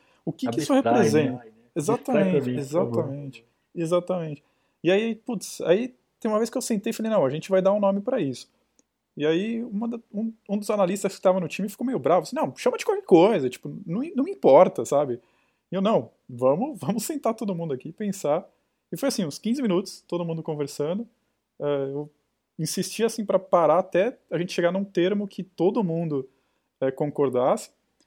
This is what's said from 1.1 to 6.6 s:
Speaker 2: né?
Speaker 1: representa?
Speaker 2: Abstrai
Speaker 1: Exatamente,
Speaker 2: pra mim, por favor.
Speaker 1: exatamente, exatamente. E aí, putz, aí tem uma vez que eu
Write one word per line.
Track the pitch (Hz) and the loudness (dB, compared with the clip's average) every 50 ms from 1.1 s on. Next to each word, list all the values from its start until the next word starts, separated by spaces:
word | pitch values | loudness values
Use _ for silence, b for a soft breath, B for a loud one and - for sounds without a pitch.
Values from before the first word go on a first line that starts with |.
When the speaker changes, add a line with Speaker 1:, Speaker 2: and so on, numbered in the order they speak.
Speaker 2:
né? | 151 156 147 131 | 4 4 2 2
Speaker 1:
representa? | 127 127 - - - _ _ _ - 151 147 | -2 -6 -12 -18 -20 _ _ _ -6 -4 -2
Speaker 2:
Abstrai | 196 233 247 - 277 247 208 196 | 0 0 -2 0 0 2 2 2
Speaker 1:
Exatamente, | 185 | 4
Speaker 2:
pra | 180 135 123 123 | 2 2 0 0
mim, | 127 123 | -2 -4
por | 139 131 | -4 -2
favor. | 143 175 - 120 117 113 160 | -2 -2 0 0 0 -2 -2
Speaker 1:
exatamente, | 143 139 143 143 135 - - _ _ _ _ _ _ - | -2 -6 -10 -10 -12 -14 -16 _ _ _ _ _ _ -8
exatamente. | 180 165 160 180 175 175 180 185 180 165 156 143 - _ _ _ _ _ _ _ _ | -6 -2 0 0 0 0 0 -4 -4 -4 -6 -10 -12 _ _ _ _ _ _ _ _
E | - 165 | 0 2
aí, | 190 202 226 226 220 | 2 2 2 0 -4
putz, | 220 _ - 240 185 - - - - | -6 _ -8 -8 -8 -8 -10 -10 -2
aí | - - 175 214 254 254 - _ _ _ _ _ | 2 2 2 2 0 -4 -10 _ _ _ _ _
tem | - 220 | -4 -2
uma | 214 214 | 0 0
vez | 233 233 | 0 -2
que | - | -4
eu | 262 | -4